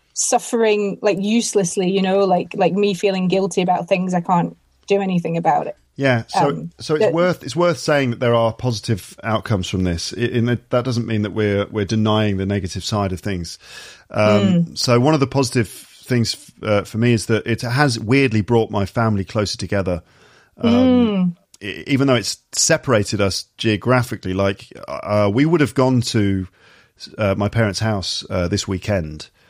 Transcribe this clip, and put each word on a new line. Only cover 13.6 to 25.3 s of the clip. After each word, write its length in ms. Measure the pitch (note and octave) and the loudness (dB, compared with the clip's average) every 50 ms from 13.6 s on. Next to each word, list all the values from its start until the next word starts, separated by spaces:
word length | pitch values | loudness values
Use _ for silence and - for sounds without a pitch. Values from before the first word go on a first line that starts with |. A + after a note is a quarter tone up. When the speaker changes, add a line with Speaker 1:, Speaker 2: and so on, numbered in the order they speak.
| - - - - - - - - _ _ | -20 -20 -20 -20 -20 -20 -20 -20 _ _
Speaker 2:
Um, 320 | - G#2 G#2+ G#2+ G#2 G#2 | -2 2 4 4 4 4
Speaker 1:
Mm. 360 | G2+ G2 F3+ E3+ E3+ - - - | 4 4 4 2 2 0 -4 -6
Speaker 2:
so 220 | - C3 A#2+ A#2+ | 0 2 2 4
one 140 | B2 D3+ D#3 | 4 4 4
of 60 | C#3+ | 4
the 80 | C3+ B2+ | 2 0
positive 420 | - C#3+ C3+ B2 - B2+ G#2+ - | 0 0 0 0 0 -2 -2 -2
things, 640 | - - - - - - - - B2+ A#2+ A2+ - - - - - - - - | -6 -20 -20 -20 -20 -18 -6 -2 0 0 0 0 -4 -8 -12 -20 -18 -8 -2
uh, 180 | G#2+ G#2 G2+ | 0 0 0
for 160 | F#2 - - A2 | 0 -2 -4 0
me 160 | A#2 A#2+ A#2+ | 2 4 2
is 140 | A2 - - | 2 2 0
that 180 | A2+ G#2+ - | 0 0 0
it 160 | - A2+ - | -2 -4 -4
has 380 | - A#2 A#2+ C#3 D3 C#3+ A#2 A#2 | -4 -4 0 2 2 2 2 -2
weirdly 420 | - G2+ C3 C#3 C#3 B2 G#2+ G#2+ | 0 2 2 4 4 4 2 0
brought 300 | F#2 - A#2+ A#2 A2 - | 0 2 2 2 2 2
my 140 | G#2+ G#2 G2 - | 0 -2 -2 -2
family 360 | - B2 A#2 A2 G#2+ G2 F#2+ | -2 0 0 2 2 0 -2
closer 320 | - - A2+ G#2 - - | -4 -2 -2 -2 -2 -4
together. 460 | - G#2+ F2 G#2 G2+ F#2 F2+ F2 E2 - _ _ _ - - _ _ _ _ _ - | -8 -6 -4 -2 -2 -2 -2 -4 -4 -6 _ _ _ -20 -20 _ _ _ _ _ -2
Um, 160 | A#3 A#3 A#3 | 0 2 4
Speaker 1:
Mm. 640 | B3 B3+ B3+ B3 B3 A#3+ A3 G#3 F#3+ F#3 F3 E3+ _ _ _ _ - | 4 4 4 4 4 2 2 2 0 0 0 -2 _ _ _ _ -14
Speaker 2:
e-, 220 | - G#2 - - - | -12 -10 -10 -10 -4
even 220 | - C#3 B2+ C#3 C#3 | -2 0 2 4 4
though 80 | B2+ | 2
it's 220 | A#2 G2+ - - - _ _ - | 2 0 -2 -8 -10 _ _ -4
separated 680 | - - - E3 D#3 - C#3+ B2 G#2+ G2+ - - G2+ | -2 0 0 0 0 2 2 2 2 2 0 0 0
us 240 | G2+ F#2+ F2+ - - _ _ - | 0 0 0 -4 -8 _ _ -4
geographically, 760 | - A2+ G#2+ F#2+ - A#2 B2+ B2+ A#2+ - A2 G2 - F#2 F#2 | 0 0 0 0 2 2 2 2 2 -2 -6 -8 -6 -4 -2
like, 360 | F#2+ G2 G2 G2 - - - - - - - | 0 0 0 -2 -4 -10 -20 -20 -18 -14 -12
uh, 420 | C#2+ - - F#2 G#2 G#2 G#2 G2+ | -10 -10 -4 -2 0 2 2 2